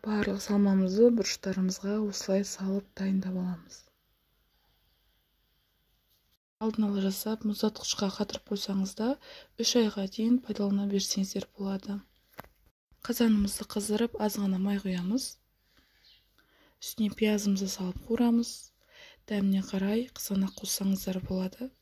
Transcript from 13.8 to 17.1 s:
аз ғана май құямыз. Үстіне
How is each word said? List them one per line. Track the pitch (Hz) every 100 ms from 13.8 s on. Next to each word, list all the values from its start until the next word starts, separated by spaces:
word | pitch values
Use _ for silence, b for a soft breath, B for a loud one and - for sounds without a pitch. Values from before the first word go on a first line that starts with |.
| 208 214 233 -
аз | 214 208
ғана | 202 185
май | 196 202
құямыз. | 196 180 180 240 - - _ _ b b b b b b b b b b b b
Үстіне | - - 214